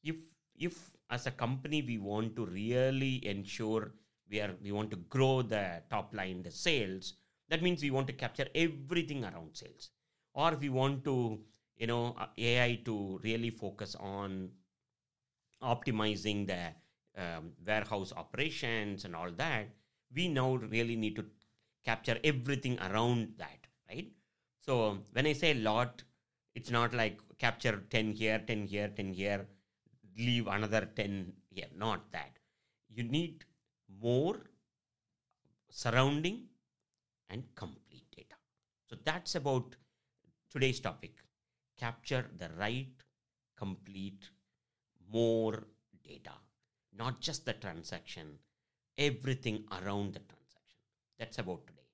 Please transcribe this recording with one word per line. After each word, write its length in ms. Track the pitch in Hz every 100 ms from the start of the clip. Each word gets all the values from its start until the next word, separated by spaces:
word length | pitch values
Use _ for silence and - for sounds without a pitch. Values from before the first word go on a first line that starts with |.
If, 120 | 151 160 - _ _ _
if 360 | 170 - - - _
as 160 | 120 123
a 60 |
company 500 | 123 123 131 131 151
we 160 | 131 113
want 380 | 98 104 113 120
to 100 | 104
really 800 | 90 110 123 131 135 135 131 -
ensure 680 | 98 98 - 110 110 110 - _ _ _
we 100 | 104
are, 140 | 104 92
we 80 | 101
want 220 | 101 107
to 40 | 95
grow 460 | 85 131 131 131
the 400 | 120 107 95 85 -
top 240 | 107 101
line, 300 | 107 95 90
the 80 | 87
sales, 640 | - - 151 101 95 - - _ _ _
that 120 | 160
means 220 | 175 175
we 80 | 143
want 160 | 131 135
to 80 |
capture 320 | 131 120 - 139
everything 680 | 151 165 143 135 170 160 139
around 260 | 107 85 80
sales. 380 | - - - - _ _ _ _
Or 220 | - 160
if 60 | 151
we 100 | 139
want 340 | 131 135 139
to, 340 | 147 131 117 107 - _ _ _
you 100 | 117
know, 300 | 117 120 -
uh, 80 | - -
A 240 | 117 120
I 180 | 120 117 120
to 340 | 107 98 95
really 280 | 107 113 117
focus 440 | 113 101 - 101 -
on 480 | 98 98 98 95 92 - _ _ _ _ _ _ _ _ _ _
optimizing 840 | 123 120 - 110 107 101 92 104 98
the, 220 | 92 85 80 _ _ _ -
um, 300 | 87 82 80 - 85
warehouse 440 | 107 98 107 95 -
operations 880 | - - 151 131 127 113 107 98
and 100 | 98
all 160 | 82 87
that, 360 | 87 156 127 104 - _ _ _
we 140 | 127 180
now 260 | 139 131
really 420 | 127 110 113 117 117
need 180 | 110 110
to 100 | 101 - _ _ _ _
capture 340 | - 113 - 117
everything 540 | 156 135 120 139 131 123
around 560 | 92 104 120 120 110 -
that, 300 | 80 - - _ _
right? 240 | 117 202 - _ _ _ _
So 340 | - 127 110 98 -
when 140 | - 151
I 80 |
say 180 | 143 170
lot, 500 | 139 107 107 120 - - _ _ _ _
it's 160 | 117 113
not 240 | 120 117
like 260 | 120 110 104 - -
capture 460 | 120 117 127 101 95
ten 220 | 117 110
here, 300 | 104 110 110 107
ten 200 | 110 98
here, 220 | 101 104 104
ten 160 | 98
here, 340 | 90 98 101 98 - _ _ _ _ 101 95
leave 300 | 120 120 104
another 420 | 98 110 107 98 -
ten 380 | 101 98 90 - _
here, 180 | 92 - 85
not 340 | 110 92 -
that. 260 | 85 69 - _ _ _ _ _
You 140 | 107
need 420 | 120 143 170 - - _ _ _ _ 98
more 400 | 113 123 160 220 - _ _ _ _ _ _ _ _ _ _ _ _
surrounding 760 | - 120 117 135 147 165 233 - _ _ _ _ _ _ _ _
and 140 | 104 113
complete 500 | - 80 - _ - _
data. 220 | - - - _ _ _ _ _
So 80 | -
that's 320 | - 165 - 170
about 380 | 139 131 - - _ _ _ _ _ _ _
today's 300 | 139 131 123
topic. 360 | 101 - - - _ _ _ _ _ _
Capture 480 | 120 123 - 127 113 -
the 140 | 85 80
right, 340 | 104 127 135 - - _ _ _ _ _
complete, 720 | 101 92 - 98 98 98 - _ _ _ _ _ _ _ 90
more 540 | 110 117 113 110 110 - _ _ -
data, 280 | - - - 73 _ _ _ _ _
not 260 | 98 117 127
just 260 | - 147 -
the 80 |
transaction, 840 | 110 98 82 82 85 - - 78 73 _ _ _ _ _ -
everything 680 | 143 131 127 131 120 107 107
around 400 | 92 95 101 101
the 80 | -
transaction. 580 | - - _ _ _ _ _ _ _ _
That's 200 | 113 -
about 280 | 92 87 -
today. 220 | - _